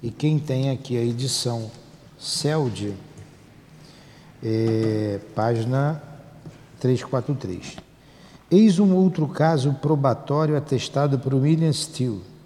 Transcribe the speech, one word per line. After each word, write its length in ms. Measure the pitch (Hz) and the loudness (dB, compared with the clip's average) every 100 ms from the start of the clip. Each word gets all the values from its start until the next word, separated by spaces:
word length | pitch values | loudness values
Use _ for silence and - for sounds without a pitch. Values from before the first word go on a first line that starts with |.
e 80 | 120 | -10
quem 260 | - 151 156 | -4 0 0
tem 320 | 151 131 139 | 0 -2 -2
aqui 280 | 127 - 123 | -4 -4 -2
a 40 | |
edição 720 | 117 117 131 - 123 117 110 - - - - - | -2 -2 -4 -4 -4 -6 -8 -14 -20 -20 -20 -16
CELD, 720 | - - 147 156 135 98 104 98 - - - - - - - - - - - - - - | -8 -4 -2 0 -2 -4 -8 -8 -14 -20 -20 -20 -20 -20 -20 -20 -20 -20 -20 -20 -20 -10
é, 760 | 117 113 113 113 110 110 107 101 - | -4 0 0 2 0 0 -2 -4 -8
página 720 | - 110 117 113 131 143 160 - - - - - - - - | -2 0 0 0 0 0 -4 -10 -20 -20 -20 -20 -20 -20 -4
trezentos 300 | 127 123 - | 0 0 0
e 20 | |
quarenta 220 | 131 117 | -4 -2
e 40 | 139 | -6
três. 420 | 95 90 - - - - - - - - _ | -6 -10 -12 -18 -20 -20 -20 -20 -20 -20 _
Eis 280 | 180 220 175 | 6 8 6
um 140 | 202 | 4
outro 360 | 185 190 165 147 | 6 4 2 -2
caso 420 | - 160 160 131 135 | 2 2 4 2 0
probatório 840 | 147 151 139 113 - 143 156 151 | 0 2 2 0 -2 0 2 0
atestado 600 | - 131 - 139 143 131 | 0 -2 -2 0 0 0
por 140 | 131 | 0
William 380 | 135 139 160 160 | 0 2 4 2
Steele 500 | 143 - - 127 101 92 - | 0 -4 -4 -4 -4 -10 -20